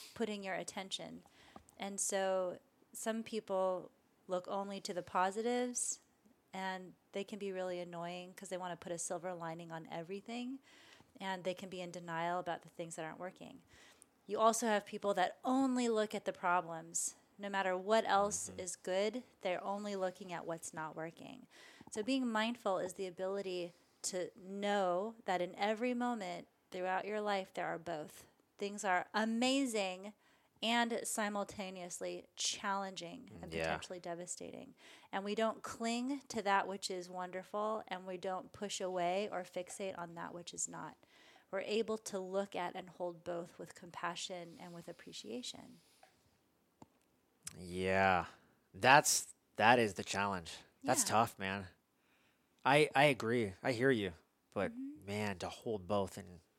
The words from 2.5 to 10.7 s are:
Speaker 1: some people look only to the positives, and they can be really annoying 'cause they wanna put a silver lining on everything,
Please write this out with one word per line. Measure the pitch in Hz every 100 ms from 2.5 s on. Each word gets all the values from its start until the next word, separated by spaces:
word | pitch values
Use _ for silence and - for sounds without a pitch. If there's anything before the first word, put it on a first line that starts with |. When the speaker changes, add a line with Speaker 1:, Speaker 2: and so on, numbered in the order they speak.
| - _ _ _
Speaker 1:
some | - 226 220
people | 220 214 - 190 190 185 156 _ _ _ -
look | 180 180
only | 196 196 196
to | -
the | 175
positives, | 175 185 185 202 226 247 247 240 - - _ _ _ _ _
and | 190 190 185 180 - _
they | 196 196
can | 208
be | 202
really | 185 185 175
annoying | 175 175 170 180 180
'cause | 180 190
they | 180
wanna | 180 170
put | 185
a | 170
silver | - 175 180
lining | 175 165 165 170
on | 165 160
everything, | 165 165 202 214 240 247 269 -